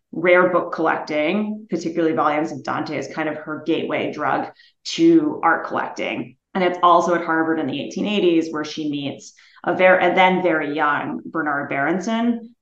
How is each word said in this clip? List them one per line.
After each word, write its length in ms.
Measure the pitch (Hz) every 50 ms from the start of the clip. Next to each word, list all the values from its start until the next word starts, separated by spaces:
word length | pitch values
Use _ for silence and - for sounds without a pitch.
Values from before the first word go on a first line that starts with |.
| _ _ -
rare 360 | 165 160 185 175 180 180 180
book 220 | 175 170 - -
collecting, 960 | - - 165 156 156 156 - - 156 151 151 156 185 208 214 208 214 214 - -
particularly 460 | - 165 - 160 - 175 165 160 160
volumes 360 | - 147 151 147 151 156 160
of 120 | 151 135 127
Dante, 340 | 135 127 139 151 156 151 135
is 160 | - - -
kind 140 | 160 156 156
of 80 | 151 -
her 260 | - 160 151 147 -
gateway 460 | - 160 151 - - 151 143 - - -
drug 340 | 151 147 131 135 - - - - _ _ _ _ _ -
to 560 | - - - 165 165 170 160 151 151 - - -
art 240 | 165 160 - - -
collecting. 680 | - - - - - - 92 90 104 - - - - _ _ _ -
And 100 | 190 180
it's 160 | 175 175 -
also 320 | - 175 170 175 175 180 175
at 120 | 165 165
Harvard 340 | 165 160 160 156 156 160 156
in 80 | 151 131
the 140 | 139 143
eighteen 240 | - - - 190 190
eighties 460 | 202 214 202 190 175 170 165 160 160
where 120 | - 151 151
she 260 | 151 - - 156 151
meets 440 | 143 143 143 135 - - - - - _ _ _ _ - -
a 120 | - 175
ver-, 240 | 170 185 185 185 185
a 160 | 185 175 175
then 260 | 185 185 185 185 175
very 320 | 170 175 160 156 151 143 147
young 460 | 156 151 147 143 139 139 139 156 - -
Bernard 440 | - - 165 156 151 143 143 143 143
Berenson, 840 | 147 139 139 151 175 190 185 233 226 226 233 240 233 233 - - - _